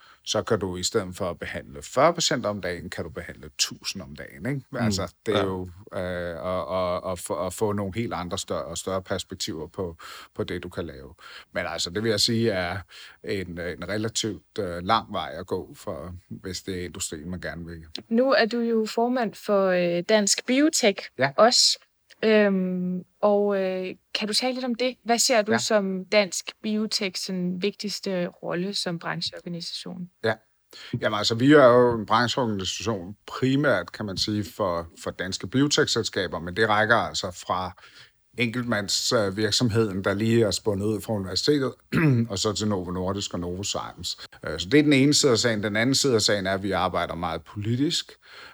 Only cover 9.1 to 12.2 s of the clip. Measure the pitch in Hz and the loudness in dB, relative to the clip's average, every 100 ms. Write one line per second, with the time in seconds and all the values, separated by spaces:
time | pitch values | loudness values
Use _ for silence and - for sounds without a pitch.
9.1 | 95 - 92 - 80 78 - 90 82 - | -6 -6 -8 -8 -8 -8 -6 -8 -8 -16
10.1 | - - - 95 90 90 - 82 67 69 | -18 -12 -8 -6 -6 -8 -8 -8 -10 -18
11.1 | - - - - - 85 80 87 95 113 | -20 -20 -20 -10 -6 -4 -4 -4 -2 0
12.1 | 104 | 2